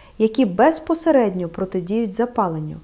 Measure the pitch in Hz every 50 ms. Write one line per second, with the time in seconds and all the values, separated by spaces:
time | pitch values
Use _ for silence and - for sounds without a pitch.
0 | - - - - 220 220 220 262 262 190 175 196 240 320 320 320 - - 330 320
1 | - 330 302 262 226 202 180 180 175 165 165 - 190 185 - 185 175 180 208 233
2 | 233 202 185 - 240 240 240 233 202 175 160 156 156 151 151 156